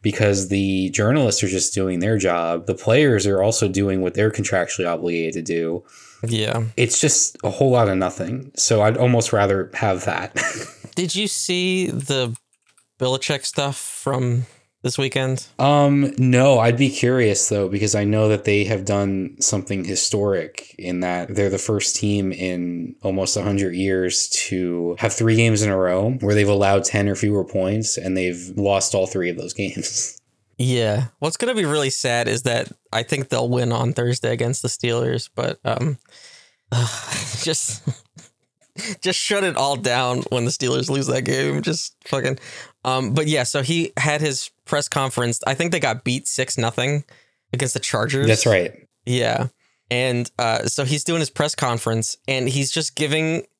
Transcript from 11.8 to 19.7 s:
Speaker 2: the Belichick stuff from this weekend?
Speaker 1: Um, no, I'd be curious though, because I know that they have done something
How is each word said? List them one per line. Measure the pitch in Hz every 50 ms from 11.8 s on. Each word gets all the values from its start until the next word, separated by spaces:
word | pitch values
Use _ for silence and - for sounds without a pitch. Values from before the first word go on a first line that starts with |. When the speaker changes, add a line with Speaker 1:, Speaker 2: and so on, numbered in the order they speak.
| 185 -
Speaker 2:
the | 123 120 139 135 139 135 127 120 113 - _ _ _ _ _ _ _ _ _ _ _ _
Belichick | 131 127 131 127 - - 151 139 -
stuff | - - - 143 139 139 -
from | - - - - - 143 139 131 127 123 120 123 123 - _ _ _ _ _ _
this | _ 127 123 -
weekend? | 143 131 - 135 135 131 131 123 - - _ -
Speaker 1:
Um, | 131 139 147 147 143 143 143 143 139 139 - -
no, | 127 127 123 123 131 139 135 120
I'd | 113 117 120 117
be | 139 131
curious | - - - 120 127 131 120 107 101 - - -
though, | 110 104 98 92
because | 95 101 107 104 101
I | 104 104
know | 101 107 110 107 107
that | 107 101 -
they | 107 101 104 101
have | 95 110 98 95
done | 98 101 101 101 98 98 95 92 87 - -
something | - - - 101 92 -